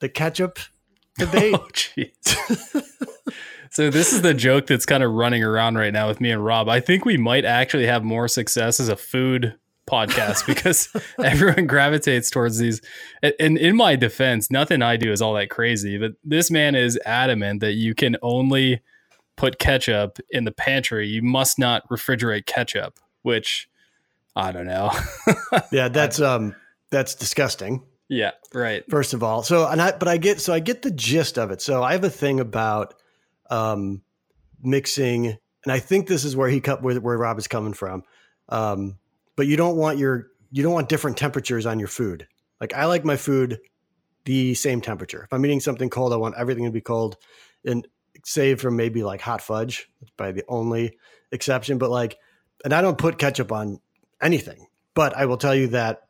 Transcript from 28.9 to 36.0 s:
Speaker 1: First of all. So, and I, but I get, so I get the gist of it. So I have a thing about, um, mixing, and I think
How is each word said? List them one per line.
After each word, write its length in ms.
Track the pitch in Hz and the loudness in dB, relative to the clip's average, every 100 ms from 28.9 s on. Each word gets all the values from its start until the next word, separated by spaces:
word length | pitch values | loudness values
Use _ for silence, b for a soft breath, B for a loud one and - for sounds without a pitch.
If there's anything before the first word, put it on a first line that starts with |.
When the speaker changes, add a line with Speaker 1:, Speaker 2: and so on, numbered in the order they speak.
Speaker 1:
First 240 | 151 135 | -2 0
of 80 | 123 | -2
all. 220 | 110 110 | -2 -2
So, 240 | 113 175 151 | 2 2 2
and 120 | 160 | 2
I, 120 | 185 | 0
but 160 | 190 175 | 0 0
I 100 | 170 | 2
get, 240 | 190 202 | 2 0
so 120 | 180 | 0
I 60 | 165 | -2
get 220 | 165 240 | -2 -4
the 100 | 277 | -4
gist 460 | 151 113 156 139 - | -4 -2 0 0 -2
of 140 | 107 | -4
it. 100 | 95 | -4
So 220 | - 131 | -2 0
I 80 | 123 | 0
have 120 | 185 | 0
a 60 | 180 | -2
thing 300 | - 143 135 | -2 -2 0
about, 560 | 117 110 110 107 101 - _ _ _ _ - | -2 -2 -2 -2 -4 -10 _ _ _ _ -6
um, 520 | 117 110 104 98 98 _ _ _ _ _ _ | -2 -2 -2 -6 -8 _ _ _ _ _ _
mixing, 640 | 127 139 139 - 127 120 120 107 _ _ | -2 0 0 -2 0 0 -2 -4 _ _
and 80 | - | -2
I 80 | 131 | -2
think 260 | - 196 | 2 0